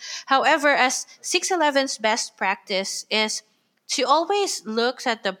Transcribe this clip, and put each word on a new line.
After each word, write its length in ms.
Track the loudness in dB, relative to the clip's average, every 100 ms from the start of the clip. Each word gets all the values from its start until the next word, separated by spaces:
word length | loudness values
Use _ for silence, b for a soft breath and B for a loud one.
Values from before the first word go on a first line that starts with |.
| B B 0
However, 440 | 2 4 4 4
as 360 | 4 2 0 -8 B
six 300 | -4 -2 0
eleven's 460 | 0 2 2 0 -2
best 400 | -2 0 -4 -4
practice 680 | -2 -2 -4 -4 -4 -8 -4
is 320 | -2 -2 -4 -12 _ _ _ -6
to 140 | -2
always 640 | 2 2 2 0 -2 -4 -6
look 400 | -2 -2 -2 -4
at 180 | -2
the 140 | -4 -6